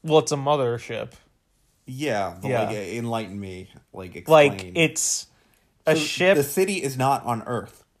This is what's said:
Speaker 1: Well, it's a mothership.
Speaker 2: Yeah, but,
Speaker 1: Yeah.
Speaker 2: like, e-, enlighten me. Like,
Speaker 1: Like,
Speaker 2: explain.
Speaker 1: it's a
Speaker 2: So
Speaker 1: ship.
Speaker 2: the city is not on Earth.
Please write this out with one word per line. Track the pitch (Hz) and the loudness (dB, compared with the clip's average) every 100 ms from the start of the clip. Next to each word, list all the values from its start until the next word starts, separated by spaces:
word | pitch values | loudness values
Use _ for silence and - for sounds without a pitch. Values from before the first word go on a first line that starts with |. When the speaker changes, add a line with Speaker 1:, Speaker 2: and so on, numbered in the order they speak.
Speaker 1:
Well, | 160 156 | 4 4
it's | 151 | 4
a | 143 | -2
mothership. | 139 147 123 120 - 113 120 - _ _ _ _ _ _ | 0 0 0 -4 -8 -10 -10 -14 _ _ _ _ _ _
Speaker 2:
Yeah, | - 131 147 107 95 87 | -16 -6 -2 -2 -4 -6
but, | 95 | -2
Speaker 1:
Yeah. | 120 | -2
Speaker 2:
like, | 110 107 | -2 -4
e-, | 95 117 | -8 -6
enlighten | 117 117 104 101 | -4 -6 -6 -10
me. | 98 92 92 - _ | -10 -12 -16 -20 _
Like, | - 92 87 151 | -16 -14 -12 6
Speaker 1:
Like, | 156 147 | 8 8
Speaker 2:
explain. | 101 92 90 | 2 -6 0
Speaker 1:
it's | 160 - - - - _ _ _ _ _ - | 0 0 -4 -4 -8 _ _ _ _ _ 0
a | 160 | 0
Speaker 2:
So | |
Speaker 1:
ship. | 151 - 180 175 | 0 2 4 4
Speaker 2:
the | |
city | 135 - 190 190 | 2 0 0 0
is | 135 127 | -4 0
not | 131 135 | 0 0
on | 120 117 - | -2 -6 -4
Earth. | 120 98 - _ _ | -6 -8 -20 _ _